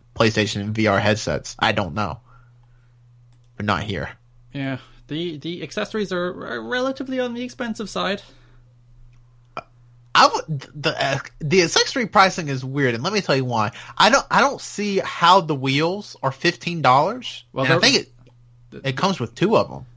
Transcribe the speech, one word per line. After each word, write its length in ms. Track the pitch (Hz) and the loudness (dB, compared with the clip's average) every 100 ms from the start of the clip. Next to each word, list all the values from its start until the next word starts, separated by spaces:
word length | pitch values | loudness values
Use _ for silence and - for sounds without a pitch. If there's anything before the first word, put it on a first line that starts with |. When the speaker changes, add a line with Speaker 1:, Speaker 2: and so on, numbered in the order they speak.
| _ | _
Speaker 1:
PlayStation 460 | - 113 110 101 104 | 2 2 4 0 -2
and 160 | 104 107 | -4 0
V 120 | 107 | 2
R 120 | 98 | 4
headsets. 560 | 104 107 - 69 - - | 2 0 -2 -4 -6 -2
I 140 | 113 | 0
don't 220 | 110 90 | 0 -4
know. 260 | 87 95 - _ - - _ _ _ _ _ _ _ _ _ _ - | -4 -6 -8 _ -20 -20 _ _ _ _ _ _ _ _ _ _ -6
But 100 | 104 | -2
not 180 | 90 | 0
here. 260 | 104 87 - - _ - - | -2 -6 -6 -12 _ -20 -14
Speaker 2:
Yeah. 280 | 139 135 127 - - - | -8 -6 -8 -12 -20 -12
The, 300 | 151 175 147 | -8 -8 -8
the 260 | 156 175 | -10 -10
accessories 480 | - 214 208 220 190 | -8 -6 -4 -4 -4
are, 340 | 180 180 - - | -4 -4 -8 -10
are 160 | 233 | -10
relatively 560 | 220 247 269 262 262 254 | -6 -4 -2 -4 -6 -4
on 160 | 247 | -4
the 100 | 240 | -6
expensive 460 | 247 - 233 214 196 | -10 -8 -8 -6 -8
side. 320 | 185 180 202 - - _ - _ _ _ - - - _ _ _ - - _ _ _ _ | -6 -4 -6 -10 -20 _ -20 _ _ _ -20 -20 -20 _ _ _ -20 -20 _ _ _ _
Speaker 1:
I 140 | - 285 | 4 4
would, 260 | 415 - 139 - 151 | 2 -6 -8 -10 -6
the, 260 | 156 - 139 | -4 -2 -2
uh, 140 | 135 - - | -4 -8 -10
the 220 | 151 185 | 2 4
accessory 460 | 165 - - 269 220 | 4 2 0 -2 2
pricing 400 | 214 190 185 147 | 4 4 2 -4
is 160 | 131 131 | -6 -4
weird, 300 | 143 131 113 | 0 0 0
and 80 | |
let 100 | 160 | -2
me 80 | 208 | -2
tell 140 | - 135 | 0 0
you 100 | 127 | 0
why. 260 | 113 104 - - - | 0 -2 -4 -8 4
I 120 | 196 | 6
don't, 160 | 254 - | 6 2
I 100 | 196 | 2
don't 180 | 277 190 | 2 0
see 380 | - - 208 190 | -8 -6 -2 -2
how 440 | 131 - 170 190 | -4 2 6 6
the 120 | 156 139 | 4 0
wheels 640 | 135 139 165 202 - - | 0 0 0 -2 -10 -6
are 80 | 131 | -4
fifteen 500 | - 175 175 175 170 | 0 -2 -2 -6 2
dollars. 640 | 135 131 175 254 - - - | 4 6 4 -2 -10 -14 -10
Speaker 2:
Well, 120 | - 131 | -2 0
Speaker 1:
And 80 | |
I 40 | 135 | 4
Speaker 2:
they're, 40 | 233 | 4
Speaker 1:
think 100 | 226 | 2
it, 80 | - _ - _ _ _ - | -2 _ -20 _ _ _ -20
Speaker 2:
the, 180 | 139 135 | -8 -6
Speaker 1:
it 80 | 131 | -2
comes 220 | 190 185 | -2 -2
with 160 | 117 - | -6 -2
two 200 | 190 165 | 2 2
of 160 | 78 | 2
'em. 140 | 67 - | -6 -18